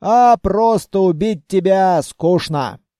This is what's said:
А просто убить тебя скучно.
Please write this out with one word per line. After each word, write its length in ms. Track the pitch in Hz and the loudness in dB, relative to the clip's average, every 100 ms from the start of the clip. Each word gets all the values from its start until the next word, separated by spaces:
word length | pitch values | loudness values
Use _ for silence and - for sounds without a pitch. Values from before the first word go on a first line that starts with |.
А 340 | 196 240 240 233 | -2 2 4 2
просто 640 | 190 196 226 214 - 196 | 0 0 0 0 -4 -2
убить 460 | 185 156 214 185 - | 0 0 -4 -6 -4
тебя 560 | 190 180 190 190 170 | -2 2 2 2 0
скучно. 800 | - - 165 180 - 147 120 - _ | -4 -4 0 0 -2 -6 -6 -10 _